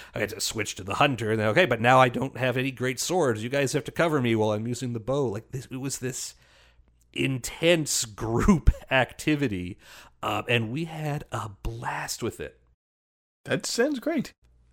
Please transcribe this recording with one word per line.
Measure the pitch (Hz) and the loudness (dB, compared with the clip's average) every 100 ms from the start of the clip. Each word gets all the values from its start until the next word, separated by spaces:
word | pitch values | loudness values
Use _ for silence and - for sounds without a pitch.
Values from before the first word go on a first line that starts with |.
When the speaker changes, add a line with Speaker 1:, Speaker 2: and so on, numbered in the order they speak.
| - - | -12 -6
Speaker 1:
I | |
had | 104 | -4
to | 101 | -4
switch | - 113 104 - | -6 -4 -6 -6
to | |
the | 95 - | -4 2
hunter, | 147 117 110 | 2 2 0
and | 110 | 2
then, | 107 | 2
"Okay, | 110 175 | 4 4
but | 117 | 4
now | 117 131 | 6 8
I | 127 | 6
don't | 123 135 123 | 4 -4 -2
have | 127 123 | -2 0
any | 135 | -2
great | 123 127 127 | -2 -4 -2
swords. | - 151 139 107 | -2 2 2 2
You | 120 | -2
guys | 139 135 | 0 0
have | 147 | 0
to | - | -4
cover | - 170 151 | 0 0 2
me | 120 113 | 2 2
while | 107 | 2
I'm | 107 113 | 0 -2
using | 120 127 | -6 -6
the | 117 | -6
bow." | 104 143 127 | -4 -2 0
Like, | 101 - | -4 -8
this, | 135 - | -12 -10
it | 131 | -8
was | 139 - | -8 -6
this | 127 - - - _ _ - _ _ _ _ | -6 -8 -12 -14 _ _ -20 _ _ _ _
intense | - 139 131 - - 165 170 147 - 117 | -4 -2 -2 -6 0 4 4 2 -2 -4
group | 101 110 113 113 170 - - | -6 -2 2 6 6 6 2
<laughs> | - | 2
activity, | 131 120 - - 147 135 95 90 - - - - - | 2 2 -2 -2 0 0 -2 -6 -10 -18 -20 -20 -8
uh, | 107 107 - | -4 -4 0
and | 120 110 | 0 0
we | 135 165 | -4 -8
had | 160 151 147 - | -6 -6 -6 -6
a | 113 107 98 | -8 -8 -8
blast | - 113 123 - - - | -8 -6 -6 -6 -6 -6
with | 110 - | -6 -6
it. | 71 - _ _ _ _ _ _ _ _ | -12 -14 _ _ _ _ _ _ _ _
Speaker 2:
That | - 135 - | -4 -4 -2
sounds | - 269 269 | 0 0 0
great. | 285 320 156 _ _ _ _ | -2 -2 -2 _ _ _ _